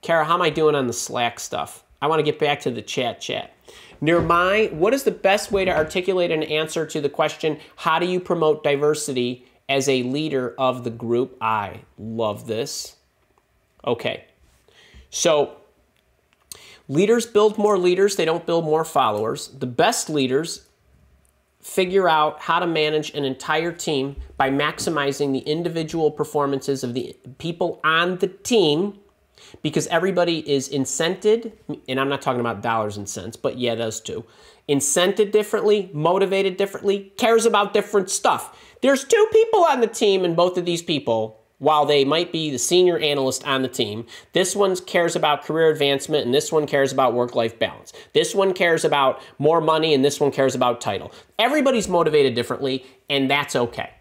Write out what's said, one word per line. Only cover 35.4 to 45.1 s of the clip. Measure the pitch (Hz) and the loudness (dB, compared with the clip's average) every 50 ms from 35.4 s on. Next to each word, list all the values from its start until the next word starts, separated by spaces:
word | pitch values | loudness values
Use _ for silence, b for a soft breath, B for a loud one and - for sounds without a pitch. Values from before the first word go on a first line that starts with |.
| 214 208 - 214 - 208 208 214 190 180 - | 0 2 -4 0 2 2 2 2 0 -6 -6
motivated | 147 151 165 180 196 196 185 190 196 196 196 180 | -2 0 2 2 2 2 0 0 0 0 -2 0
differently, | 185 196 190 196 - - 202 196 202 196 - _ - | -2 -4 -4 -4 -4 -2 -2 -2 -2 -4 -10 _ 0
cares | 247 226 233 226 208 | 2 4 4 4 4
about | 226 208 202 208 202 - | 4 2 2 0 2 0
different | 208 202 - - 208 185 - | -2 -2 2 0 0 0 0
stuff. | - - - 262 190 - - - B B B B B B | -6 -2 0 0 0 0 -4 -12 B B B B B B
There's | - 262 277 262 262 | 2 2 2 2 2
two | - - 403 415 440 453 | 2 4 4 4 6 6
people | 453 440 453 - 415 339 | 4 4 6 4 4 4
on | 330 277 254 | 4 4 2
the | 233 214 | 0 -2
team, | 226 - 247 208 196 190 185 | 0 0 2 2 2 2 2
and | 175 165 170 | 0 2 2
both | 175 180 180 185 | 2 2 2 -2
of | 175 | -4
these | 175 170 165 | -2 -4 -4
people, | 165 - 165 143 - - 113 113 110 110 - - _ _ _ _ | -4 -4 -4 -4 0 0 0 0 -2 -4 -8 -16 _ _ _ _
while | - 143 156 151 147 | 0 2 4 4 4
they | 139 147 143 139 | 4 4 4 4
might | 135 151 165 175 175 | 4 2 0 -2 -2
be | - 165 160 151 | -4 -6 -6 -4
the | 139 120 | -4 -4
senior | - - 175 180 180 180 170 160 | -2 2 4 4 4 4 4 2
analyst | - 151 143 139 135 131 127 - - | 0 0 0 0 0 -2 -2 -4 -4
on | 143 135 131 | -2 -2 -2
the | 131 123 | -2 -4
team, | - - 123 104 104 110 117 B B B B B | -2 -4 -4 -4 -4 -10 -12 B B B B B
this | _ - 190 190 - | _ 0 0 0 0
one | 202 202 196 185 180 | 0 0 0 0 -2
cares | - - - 185 170 170 | -6 -2 0 0 0 2